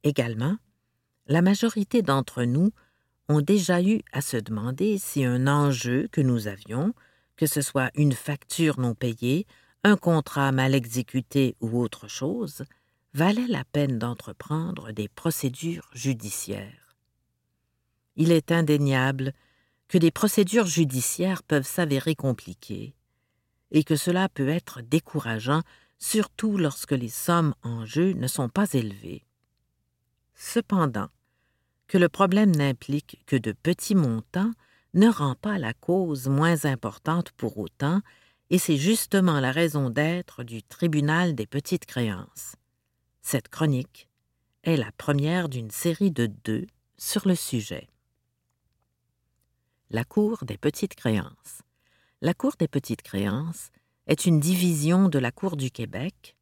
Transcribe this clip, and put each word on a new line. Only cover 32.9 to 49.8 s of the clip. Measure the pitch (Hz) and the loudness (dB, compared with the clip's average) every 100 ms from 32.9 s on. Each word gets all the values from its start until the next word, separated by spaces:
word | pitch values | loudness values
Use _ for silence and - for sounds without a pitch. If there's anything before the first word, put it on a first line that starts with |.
| 147 - - - | -6 -6 -20 -2
que | |
de | 131 110 | -2 0
petits | - 160 175 - 196 | -4 -2 -2 0 2
montants | 139 113 - 180 214 233 _ _ _ | 2 -2 -4 -4 -4 -4 _ _ _
ne | 170 220 | 4 4
rend | 202 143 | 4 -2
pas | 123 208 202 | -2 -4 -4
la | 120 | -4
cause | 117 - 180 180 143 127 | -6 0 0 0 -2 0
moins | 139 165 165 | 2 4 4
importante | 151 131 110 - - 170 165 | 0 -2 -4 -6 -2 -2 -2
pour | _ 117 101 | _ -6 -6
autant, | 95 _ 139 185 - _ _ _ _ | -10 _ 0 0 -2 _ _ _ _
et | 180 | 0
c'est | - 147 | 2 2
justement | 160 226 - 196 185 151 | 2 0 2 2 4 2
la | 131 | 0
raison | 139 170 147 135 | 2 0 0 -2
d'être | 117 156 175 175 - | 0 0 -2 -6 -14
du | 120 113 | -12 -12
tribunal | - - 175 151 147 160 180 | -14 -2 0 2 2 2 0
des | 135 107 | -2 -4
petites | 139 - 180 - | -6 -4 -4 -4
créances. | - 117 92 101 - - - _ _ _ _ _ _ | -4 -4 -4 -10 -16 -18 -20 _ _ _ _ _ _
Cette | - 131 - | -4 -4 -4
chronique | - 156 131 143 - _ _ _ _ _ _ | -2 0 0 -4 -14 _ _ _ _ _ _
est | - 160 | 0 0
la | 107 | 0
première | - - 143 147 180 170 | -6 -2 0 2 0 -2
d'une | 127 110 | -6 -8
série | - 175 165 202 | -4 -2 0 0
de | 143 117 | 2 -2
deux | 101 - 110 190 _ _ _ | -4 -6 -4 -6 _ _ _
sur | - 208 196 | -6 -2 0
le | |
sujet. | 180 - 123 104 80 - _ _ _ _ _ _ _ _ _ _ _ _ _ _ _ _ _ _ _ | 0 -2 -6 -6 -10 -14 _ _ _ _ _ _ _ _ _ _ _ _ _ _ _ _ _ _ _